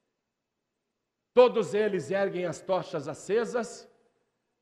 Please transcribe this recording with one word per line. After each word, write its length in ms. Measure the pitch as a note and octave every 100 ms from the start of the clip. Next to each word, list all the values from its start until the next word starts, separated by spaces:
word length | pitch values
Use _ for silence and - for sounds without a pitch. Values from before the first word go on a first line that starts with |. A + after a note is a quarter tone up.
| _ _ _ _ _ _ _ _ _ _ _ _ _
Todos 400 | A#3+ B3 G#3+ F#3+
eles 380 | G3+ G#3+ F#3+ B2+
erguem 340 | F#3+ G3 E3+
as 160 | F3 D3+
tochas 480 | - F#3 D#3 E3 C#3
acesas. 800 | C#3 - G#3+ A3+ A#3+ A3+ - - _ _ _ _ _ _ _